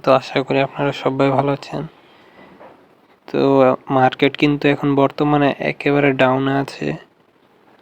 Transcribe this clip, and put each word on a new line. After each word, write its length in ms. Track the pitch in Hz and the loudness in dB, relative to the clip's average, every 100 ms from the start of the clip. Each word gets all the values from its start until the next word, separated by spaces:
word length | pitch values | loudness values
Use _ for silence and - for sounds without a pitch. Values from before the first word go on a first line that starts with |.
তো 80 | 147 | 0
আশা 260 | 131 - 143 | 0 0 -4
করি 160 | 131 135 | -2 -2
আপনারা 320 | 135 - 143 | -2 -2 -4
সবাই 360 | 135 143 135 139 | -4 -4 0 0
ভালো 200 | 131 143 | 0 -2
আছেন। 300 | 139 - 147 160 - _ _ _ - - - - - _ _ _ _ - | -4 -6 -10 -10 -14 _ _ _ -20 -20 -20 -20 -20 _ _ _ _ -8
তো 120 | 139 139 139 131 131 - | -2 2 4 4 2 -2
মার্কেট 420 | 135 127 - 139 - | 2 2 2 0 2
কিন্তু 280 | 147 143 151 | 0 2 0
এখন 200 | 139 143 | 0 0
বর্তমানে 540 | 139 139 - 147 147 143 - | 2 0 0 0 2 2 0
একেবারে 460 | 147 143 143 143 143 | -4 -4 -2 0 0
ডাউনে 400 | 131 131 131 135 139 | 2 0 0 -2 -4
আছে, 300 | 135 - 147 156 - _ _ _ _ _ _ _ | -6 -8 -8 -8 -12 _ _ _ _ _ _ _